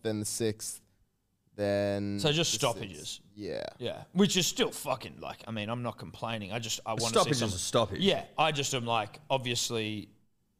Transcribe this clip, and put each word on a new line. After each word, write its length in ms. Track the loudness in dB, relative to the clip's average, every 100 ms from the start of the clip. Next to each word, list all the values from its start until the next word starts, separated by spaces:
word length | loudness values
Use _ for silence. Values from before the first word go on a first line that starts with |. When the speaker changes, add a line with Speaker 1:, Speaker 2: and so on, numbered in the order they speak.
Speaker 1:
then 160 | -2 -2
the 60 | -2
sixth, 560 | 0 0 0 -6 -10 _ _ _ _ _ _ _ -2
then 640 | 2 4 2 0 -2 0
Speaker 2:
So 120 | 2
just 200 | 2 2
Speaker 1:
the 60 | 2
Speaker 2:
stoppages. 380 | 0 0 -6 -10
Speaker 1:
sixth. 220 | -10 -12 -14 -10
Yeah. 280 | -6 -6 -6 -8
Speaker 2:
Yeah, 240 | -8 -8 -4
which 220 | 4 6 6
is 80 | 2
still 260 | 2 0
fucking, 440 | 0 -4 -4 -4 -10
like, 200 | -10 -10 -8
I 40 |
mean, 180 | -6 -4
I'm 120 | -4
not 140 | -4 -6
complaining. 540 | -12 -10 -6 -6 -4
I 80 | -6
just, 200 | -4 -6 -4
I 60 |
Speaker 3:
A 40 | 0
Speaker 2:
wanna 60 | 2
see 40 |
Speaker 3:
stoppage 200 | 4 4
is 60 | 4
Speaker 2:
some 100 | 0
Speaker 3:
a 20 |
stoppage. 480 | -2 0 2 2 2
Speaker 2:
Yeah, 240 | 2 2 -2 0
I 140 | 2
just 220 | 2 -2 -2
am, 100 | 0
like, 340 | 0 0 -8 -2
obviously 800 | 0 0 -2 0 0 -2 -4 -8 -16 _ _ _ _